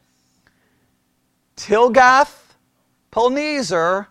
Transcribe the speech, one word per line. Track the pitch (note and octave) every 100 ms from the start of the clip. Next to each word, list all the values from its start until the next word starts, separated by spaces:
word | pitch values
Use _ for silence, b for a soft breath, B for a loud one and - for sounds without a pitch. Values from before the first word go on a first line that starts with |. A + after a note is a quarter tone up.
| _ _ _ _ _ _ _ _ _ _ _ _ _ _ _ -
Tilgath-Pilneser, | - G#3 B3 A#3+ B3+ C4 D4 - _ _ _ _ _ _ _ A3 B3 C#4 D4+ D4 E3+ E3+ E3 F#3+ G3+